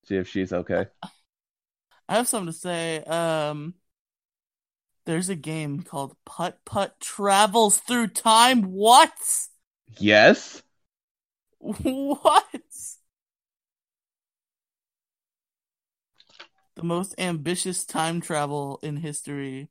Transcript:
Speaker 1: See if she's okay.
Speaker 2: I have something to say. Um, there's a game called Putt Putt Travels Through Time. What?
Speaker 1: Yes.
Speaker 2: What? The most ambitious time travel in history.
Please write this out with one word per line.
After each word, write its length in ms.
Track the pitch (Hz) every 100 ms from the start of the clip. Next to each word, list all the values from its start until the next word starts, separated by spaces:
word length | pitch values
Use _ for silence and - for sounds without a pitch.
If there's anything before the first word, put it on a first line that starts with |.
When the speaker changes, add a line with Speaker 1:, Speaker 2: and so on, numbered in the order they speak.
Speaker 1:
See 120 | _ 95
if 120 | 90
she's 240 | 98 92
okay. 340 | 90 87 90 92 _ - _ _ _ _ _ _ _ _ _ -
Speaker 2:
I 60 | 202
have 120 | 247
something 240 | 226 175
to 60 | 160
say. 440 | 180 170 165 160
Um, 720 | - 165 165 160 147 151 151 175 _ _ _ _ _ _ _ _ _ _ _ _
there's 240 | - 165 185
a 60 | 185
game 460 | 156 160 151 143
called 340 | 175 151 139 _
Putt 340 | - - 170 -
Putt 360 | - 208 190 _
Travels 800 | - - 202 196 214 220 214 -
Through 300 | - 247 226
Time. 540 | - 226 220 240 254
What? 500 | 190 185 208 254 320 - - - - _ _ _ _ 110
Speaker 1:
Yes. 640 | 101 104 123 226 - - _ _ _ _ _ _ _ _ _ _
Speaker 2:
What? 840 | - 220 320 262 277 285 330 311 - - _ - - - _ _ _ _ _ _ _ _ _ _ _ _ _ _ _ _ _ _ _ _ _ _ _ _ _ _ _ _ _ _ _ _ _ _ - _ _ -
The 60 |
most 320 | 170 170 190 -
ambitious 680 | 180 165 147 180 185 180
time 360 | - 170 160 170
travel 580 | - 156 143 147 139 139
in 140 | 156 147
history. 680 | 160 147 - 143 139 131 147